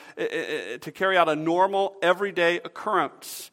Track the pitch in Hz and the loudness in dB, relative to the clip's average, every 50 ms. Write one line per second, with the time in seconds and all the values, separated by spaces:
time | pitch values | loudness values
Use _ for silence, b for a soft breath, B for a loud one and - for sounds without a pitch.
0 | B B B B 170 - - 165 139 - 151 139 87 98 123 123 - 160 - - | B B B B -6 -4 -4 -4 -6 -6 -6 -8 -8 -10 -12 -12 -12 -14 -6 -2
1 | 190 190 190 180 170 156 151 151 156 165 170 180 190 196 196 196 196 - - - | -2 2 4 4 4 4 2 0 0 0 2 2 2 2 2 0 -2 -2 -2 0
2 | 175 170 185 185 202 196 175 180 175 170 175 175 - 170 - - - 214 208 175 | 2 2 2 2 0 -4 0 2 2 2 2 0 -4 -10 -14 -8 -6 0 0 0
3 | 147 127 - - - - - - - - | 0 0 -4 -12 -18 -16 -14 -14 -16 -18